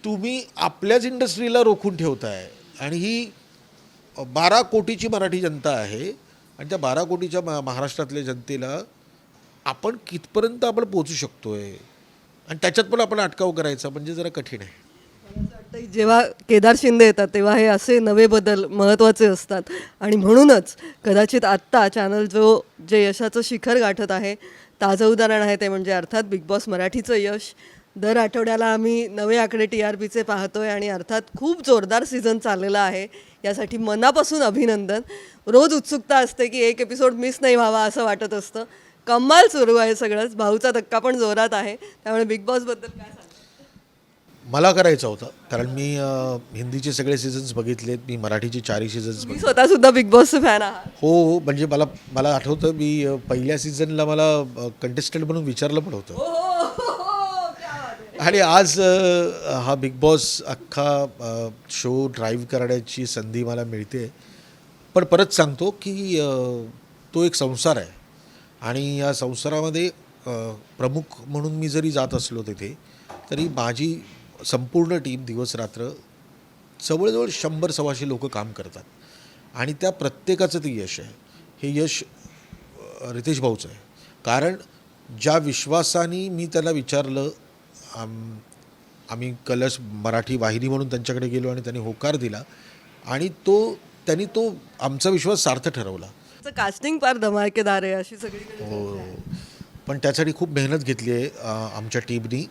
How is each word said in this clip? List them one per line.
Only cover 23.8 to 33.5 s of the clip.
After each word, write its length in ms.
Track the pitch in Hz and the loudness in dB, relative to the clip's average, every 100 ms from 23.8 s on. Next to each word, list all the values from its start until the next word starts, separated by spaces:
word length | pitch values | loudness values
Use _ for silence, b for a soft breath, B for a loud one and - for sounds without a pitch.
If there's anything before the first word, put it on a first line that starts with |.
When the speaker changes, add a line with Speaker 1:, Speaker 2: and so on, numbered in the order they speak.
| 220 190 208 | 2 -2 -4
Speaker 2:
आहे, 240 | 185 202 208 B B B _ | -4 -4 -8 B B B _
ताजं 240 | 196 190 220 | 0 4 4
उदाहरण 360 | 220 220 214 | 4 4 4
आहे 140 | 208 202 | 2 0
ते 140 | 202 | -2
म्हणजे 220 | 196 185 | -4 -2
अर्थात 320 | 185 165 220 | -2 -2 -4
बिग 200 | 208 190 | -2 -6
बॉस 260 | 160 202 208 | -2 -4 -2
मराठीचं 460 | 185 185 254 226 226 | -4 -2 -4 -2 -2
यश. 400 | 202 214 - - b b b - | 0 -6 -10 -20 b b b -6
दर 220 | 208 233 | 0 2
आठवड्याला 480 | 220 233 226 220 226 | 2 0 0 0 2
आम्ही 420 | 220 226 233 233 | 2 0 0 -2
नवे 300 | 208 208 233 | -4 0 2
आकडे 280 | 226 226 220 | 2 0 -2
टीआरपीचे 580 | 220 208 202 208 233 | 0 -2 -2 -6 -4
पाहतोय 460 | 220 202 196 208 214 | -2 -4 -4 -4 -4
आणि 180 | 202 208 | -4 -4
अर्थात 340 | 185 175 226 220 - | -6 -4 -6 -6 -6
खूप 300 | 285 339 269 | -4 -4 4
जोरदार 360 | 240 190 226 | 4 4 0
सीझन 360 | 320 254 226 226 | 0 -2 0 0
चाललेला 400 | 226 190 196 202 | 0 -2 0 2
आहे. 280 | 196 190 196 b b b | 2 -2 -8 b b b
यासाठी 320 | 202 | -6